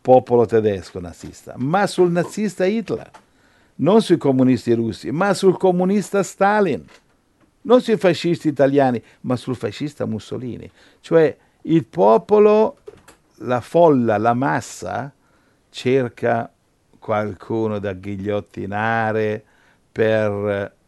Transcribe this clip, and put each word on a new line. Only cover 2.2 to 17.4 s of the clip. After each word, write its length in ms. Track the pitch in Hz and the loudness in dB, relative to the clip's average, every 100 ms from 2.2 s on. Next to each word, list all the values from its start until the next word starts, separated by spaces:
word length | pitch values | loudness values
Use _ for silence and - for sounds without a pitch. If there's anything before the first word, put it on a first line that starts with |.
| 165 - 214 - | -4 -4 -6 -2
Hitler, 460 | 185 220 208 113 - - _ _ _ _ _ _ | -2 -2 -4 -8 -8 -20 _ _ _ _ _ _
non 240 | 143 220 | 2 4
sui 140 | - 170 | 4 0
comunisti 560 | 143 131 127 127 - | 2 2 4 2 0
russi, 380 | 117 113 95 - | 0 0 -6 -8
ma 240 | 151 196 | -2 -2
sul 220 | 190 190 175 | 2 2 2
comunista 680 | 190 180 185 208 180 202 | 0 0 0 0 -2 -4
Stalin, 640 | 190 - 196 214 196 117 71 - _ _ _ _ _ _ | -4 0 0 2 0 -4 -10 -20 _ _ _ _ _ _
non 180 | - 247 | 2 2
sui 160 | 247 214 | 4 0
fascisti 520 | 190 156 170 165 156 | 2 0 -2 -2 -2
italiani, 540 | 139 139 139 131 123 - _ | 2 2 4 2 0 -8 _
ma 140 | - 123 | -6 -6
sul 200 | - 120 | -4 -6
fascista 500 | 113 104 147 - 110 | -6 -8 -10 -8 -8
Mussolini. 640 | 110 - 113 123 104 - _ _ _ | -8 -10 -12 -10 -14 -16 _ _ _
Cioè, 360 | - 165 151 - _ _ | 0 2 2 0 _ _
il 220 | - 160 | 0 0
popolo, 920 | 131 165 196 220 - 208 208 214 220 - - - _ _ _ _ | 0 0 4 4 2 4 4 4 0 -4 -20 -20 _ _ _ _
la 240 | 113 123 | -6 -6
folla, 560 | - 165 170 139 117 104 | -2 4 4 4 2 0
la 180 | 113 | 0
massa, 760 | 120 139 147 - - 92 98 135 _ _ _ _ _ _ | 0 -2 -4 -8 -14 -10 -10 -10 _ _ _ _ _ _
cerca 840 | - 127 131 123 - 117 117 117 _ _ _ _ _ | -8 -2 0 -2 -4 -2 -2 -4 _ _ _ _ _
qualcuno 800 | - 107 107 95 | -4 -4 -4 -10